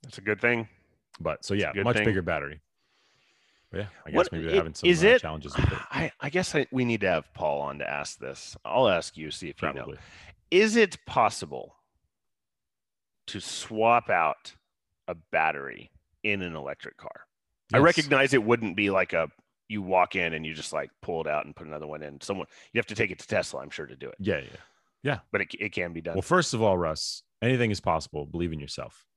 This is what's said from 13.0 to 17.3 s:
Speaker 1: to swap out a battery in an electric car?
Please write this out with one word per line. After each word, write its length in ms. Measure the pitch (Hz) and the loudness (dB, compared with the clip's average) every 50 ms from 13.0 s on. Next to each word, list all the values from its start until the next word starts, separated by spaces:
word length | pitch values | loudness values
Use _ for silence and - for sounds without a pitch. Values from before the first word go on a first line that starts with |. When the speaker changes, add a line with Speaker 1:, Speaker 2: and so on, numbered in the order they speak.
| _ _ _ _ _ - | _ _ _ _ _ -12
Speaker 1:
to 120 | - 101 | -12 -10
swap 680 | - - - - - - 113 110 110 113 120 120 - - | -10 -10 -10 -10 -10 -6 -2 4 6 6 6 6 4 4
out 440 | 104 87 82 78 69 _ _ - - _ _ _ _ _ _ _ _ _ _ - | 2 4 4 2 0 _ _ -20 -20 _ _ _ _ _ _ _ _ _ _ -12
a 80 | 87 82 80 _ | -12 -12 _ _
battery 600 | - 80 78 80 76 71 69 69 55 50 - - _ _ _ _ _ _ _ | 0 2 2 2 0 -2 -6 -10 -12 -14 -18 -20 _ _ _ _ _ _ _
in 180 | 107 104 98 | -2 -2 0
an 140 | 92 87 82 | -2 -6 -6
electric 420 | 78 69 69 71 _ - - - _ | -8 -8 -8 -10 _ -12 -18 -18 _
car? 240 | - - - - - _ | -16 -16 -16 -16 -20 _